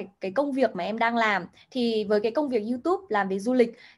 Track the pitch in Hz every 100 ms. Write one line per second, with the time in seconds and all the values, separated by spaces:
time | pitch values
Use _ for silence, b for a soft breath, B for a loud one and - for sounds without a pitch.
0 | 190 _ 190 190 285 269 240 175 185 220
1 | 233 233 220 196 175 b b 254 233 220
2 | 202 214 226 233 294 240 208 254 330 392
3 | - 208 190 190 202 254 233 B B